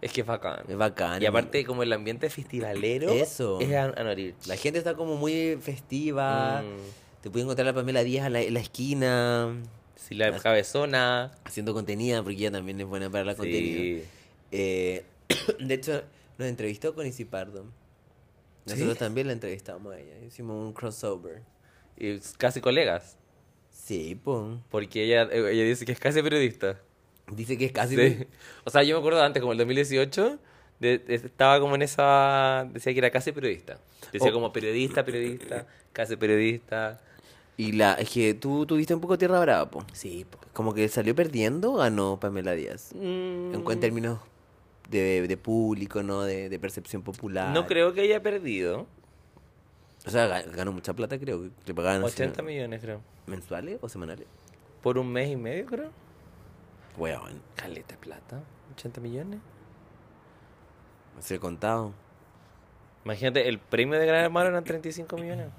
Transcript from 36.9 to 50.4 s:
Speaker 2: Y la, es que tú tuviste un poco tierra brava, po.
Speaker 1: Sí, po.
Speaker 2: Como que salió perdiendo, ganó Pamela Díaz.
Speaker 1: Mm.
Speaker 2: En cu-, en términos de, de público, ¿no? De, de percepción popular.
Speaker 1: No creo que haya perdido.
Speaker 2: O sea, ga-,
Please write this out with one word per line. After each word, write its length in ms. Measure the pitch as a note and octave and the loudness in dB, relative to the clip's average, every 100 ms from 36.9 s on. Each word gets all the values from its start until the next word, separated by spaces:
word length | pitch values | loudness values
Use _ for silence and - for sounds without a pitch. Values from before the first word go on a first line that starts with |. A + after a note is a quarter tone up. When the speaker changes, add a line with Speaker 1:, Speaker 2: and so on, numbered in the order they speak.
| A2+ - - - - - - | -6 -18 -20 -20 -20 -20 -4
Speaker 2:
Y 160 | A2 | -2
la, 220 | G#2+ G#2 | 6 6
es 160 | F#2 G#2+ | 6 0
que 220 | B2 A2 G#2+ | 2 2 2
tú 300 | C3+ C#3+ D3+ | 0 -2 2
tuviste 260 | D#3 D#3 | 0 2
un 80 | E3+ | 0
poco 160 | F3 F#3 | 0 2
tierra 220 | F3+ F3+ | 4 4
brava, 320 | E3 G2+ C2 | 6 4 2
po. 120 | - - | -4 -12
Speaker 1:
Sí, 320 | - G2 F2 F#2 | -12 -10 -10 -12
po. 80 | - - | -18 -18
Speaker 2:
Como 200 | - A2 | -4 -2
que 140 | G#2+ G#2+ | 2 2
salió 260 | - G#2+ C3 | 2 2 4
perdiendo, 580 | E3+ C3+ A2 D3 G#3+ C4 | 2 4 2 2 0 2
ganó 440 | B2+ G#2+ G2 G2 | 2 4 2 0
Pamela 320 | G2+ G2 F#2 | -2 -2 -2
Díaz. 400 | F2 B1 F#2+ - | -2 -2 -10 -14
Speaker 1:
Mm. 600 | - F#3+ F#3 F#3 F3+ F3+ F3+ | -10 -6 -6 -6 -6 -6 -6
Speaker 2:
En 60 | |
cu-, 80 | G#2 | -2
en 80 | A2+ | 0
términos 400 | A#2 A#2 A#2 A2+ - _ _ _ _ _ - | 0 0 -4 -6 -10 _ _ _ _ _ -6
de, 380 | G#2 F#2+ F#2 F2+ | 0 2 2 0
de 100 | F#2 | -4
público, 680 | - A2+ A2+ G#2+ G2 G#2 | -2 0 0 -2 -4 -6
¿no? 180 | G2 G2 | -4 -4
De, 260 | G2 F#2+ F#2+ | -2 -4 -6
de 100 | F#2+ | -6
percepción 420 | G2 G2 F2+ G#2 | -8 -8 -10 -10
popular. 520 | F#2+ F#2+ G#2+ F#2 F#2 | -10 -10 -6 -4 0
Speaker 1:
No 120 | D#3+ E3+ | 0 2
creo 280 | E3+ E3+ | 4 4
que 80 | F#3 | 4
haya 200 | G3+ G#3+ | 2 2
perdido. 640 | G#3 G3+ E3 G2+ F2+ F#2+ F#3+ - - - - - - _ _ _ - - - | 0 -2 -2 -2 -2 -2 -6 -16 -20 -20 -20 -20 -20 _ _ _ -20 -16 -2
Speaker 2:
O 40 | |
sea, 160 | A2+ A#2 | 2 2
ga-, 220 | F2+ | 2